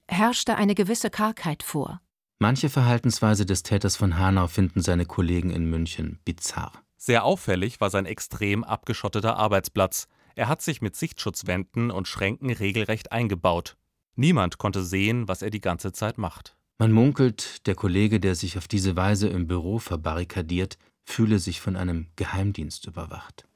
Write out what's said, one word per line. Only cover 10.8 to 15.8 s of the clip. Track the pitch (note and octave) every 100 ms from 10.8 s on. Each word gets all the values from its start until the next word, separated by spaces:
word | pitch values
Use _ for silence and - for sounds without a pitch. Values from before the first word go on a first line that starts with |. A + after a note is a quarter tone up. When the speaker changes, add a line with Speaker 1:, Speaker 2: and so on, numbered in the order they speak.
Speaker 3:
mit | G#2+ -
Sichtschutzwänden | - - G#2 - - F2+ F#2 A#2 A#2+
und | F#2+ F#2
Schränken | - G2 B2 C3+
regelrecht | A2 G2+ G#2+ G#2 A2 -
eingebaut. | A2+ A2+ F#2 F#2 E2+ - - _ _ _ -
Niemand | D3+ F3+ F2+ -
konnte | G#2 F#2+ F2+
sehen, | F#2+ G2+ A#2+ G#2
was | F#2
er | F#2
die | G#2
ganze | F#2 E2+